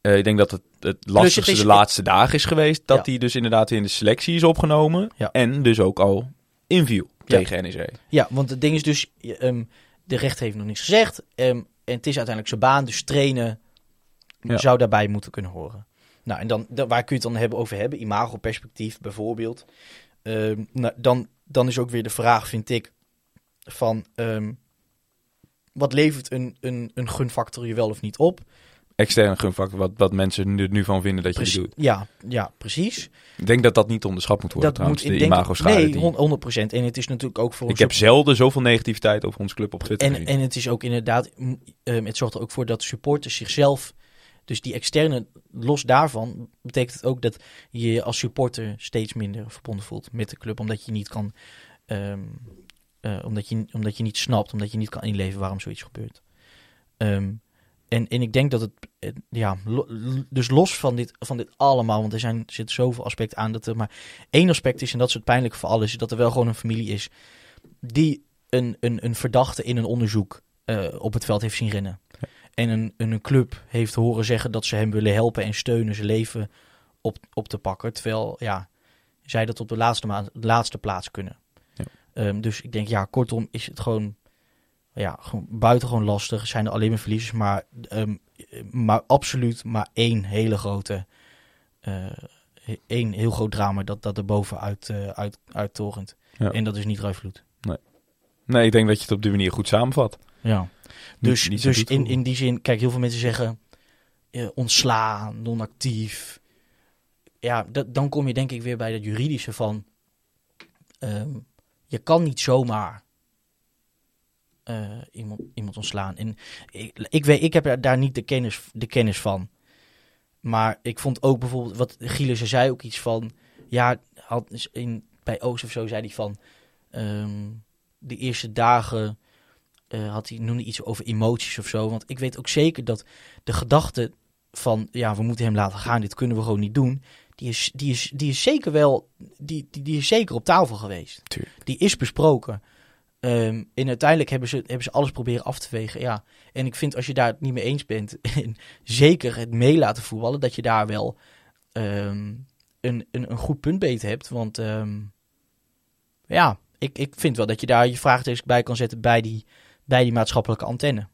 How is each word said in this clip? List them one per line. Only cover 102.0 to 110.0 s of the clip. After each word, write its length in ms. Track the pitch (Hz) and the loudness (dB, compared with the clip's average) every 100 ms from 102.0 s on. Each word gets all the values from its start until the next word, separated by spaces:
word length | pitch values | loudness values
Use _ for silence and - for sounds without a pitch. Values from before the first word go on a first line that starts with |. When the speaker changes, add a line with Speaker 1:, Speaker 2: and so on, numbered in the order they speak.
| 120 | 0
Speaker 2:
in 80 | 131 | 0
die 140 | 127 127 | 0 0
zin, 260 | 127 123 | 0 0
kijk, 180 | - 117 | 0 2
heel 100 | 123 | 2
veel 100 | 123 | 0
mensen 200 | 123 117 | -2 -2
zeggen, 380 | 120 117 117 113 _ _ _ _ _ _ _ | -2 -2 -4 -6 _ _ _ _ _ _ _
eh, 180 | 127 113 | -8 -8
ontslaan, 880 | - 120 - 131 113 110 107 107 110 | -4 0 2 2 2 0 -2 -8 -8
non-actief. 1000 | 113 117 110 _ 135 110 110 - - - _ _ _ _ _ _ _ _ _ _ | -6 -6 -6 _ -4 -4 -6 -8 -16 -20 _ _ _ _ _ _ _ _ _ _
Ja, 260 | 120 117 107 | -4 -2 -4
dat, 240 | 123 117 | -6 -4
dan 140 | 127 143 | -2 -2
kom 180 | 147 139 | 0 -2
je 80 | |
denk 180 | 120 135 | -2 -2
ik 100 | 123 | -4
weer 140 | 120 120 | -6 -6
bij 160 | 113 | -4
dat 120 | 113 | -6
juridische 480 | 104 110 139 147 - | -4 -2 -2 -2 -6
van, 320 | 104 110 107 - _ | -6 -4 -4 -10 _